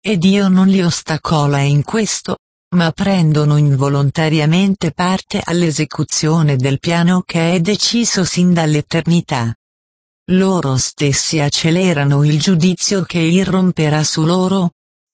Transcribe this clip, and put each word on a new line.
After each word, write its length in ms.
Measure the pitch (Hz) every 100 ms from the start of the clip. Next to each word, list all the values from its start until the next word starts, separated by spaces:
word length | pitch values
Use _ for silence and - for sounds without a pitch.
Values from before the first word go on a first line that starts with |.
E 160 | 185 208
Dio 300 | 180 196 202
non 220 | 185 190
li 120 | 196
ostacola 760 | 175 - - 156 - 160 143 143
in 240 | 139 143
questo, 540 | 135 226 208 - - - _ _ _ 180
ma 160 | 165
prendono 640 | - 202 196 160 151 147 147
involontariamente 1400 | 147 139 139 143 143 - 156 156 151 170 196 196 165
parte 500 | - 180 190 - 202
all'esecuzione 1080 | - 170 170 147 151 - 147 - 156 165 151
del 240 | 139 135 135
piano 440 | - 170 170 185 -
che 280 | 170 165
è 60 | 185
deciso 640 | 175 202 - 233 233 -
sin 300 | 175 - 180
dall'eternità. 1000 | 170 160 151 - 165 160 170 - 135 117 117 _ _ _ _ _ _ -
Loro 500 | 185 190 185 139 131
stessi 600 | - - 147 135 - 165
accelerano 840 | 143 - 165 170 185 151 143 139
il 160 | 147 151
giudizio 600 | 170 180 180 175 - 196
che 160 | 170 180
irromperà 840 | 160 180 190 190 185 170 156 151
su 220 | 151 -
loro, 460 | 160 180 185 196 175 _ _ _ _